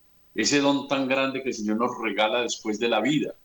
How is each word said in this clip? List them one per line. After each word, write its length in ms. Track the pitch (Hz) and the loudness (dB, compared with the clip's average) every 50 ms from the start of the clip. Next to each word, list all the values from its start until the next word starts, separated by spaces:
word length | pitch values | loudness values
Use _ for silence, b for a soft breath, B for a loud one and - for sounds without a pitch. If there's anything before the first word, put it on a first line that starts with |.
| _ _ _ _ _ _ - | _ _ _ _ _ _ -4
ese 260 | - 110 - 143 143 | -2 0 2 2 4
don 260 | 139 139 143 135 - | 4 4 2 2 0
tan 200 | - 143 135 135 | -2 -2 0 0
grande 360 | 127 135 135 135 135 131 127 - | 0 2 0 0 0 -2 -4 -4
que 60 | 123 | -6
el 60 | 107 | -6
Señor 220 | 110 104 107 107 | -4 -2 -2 0
nos 140 | 110 120 123 - 117 | 0 0 -2 -2 -4
regala 400 | 117 110 98 101 107 110 117 123 | -4 -2 0 2 2 2 2 0
después 380 | 120 117 - - - 110 107 104 | -2 -2 -4 -6 -4 -4 -2 -2
de 100 | 117 117 | 0 0
la 120 | 113 110 | 2 2
vida. 340 | 110 131 156 139 - - - _ | 2 2 0 0 0 -4 -6 _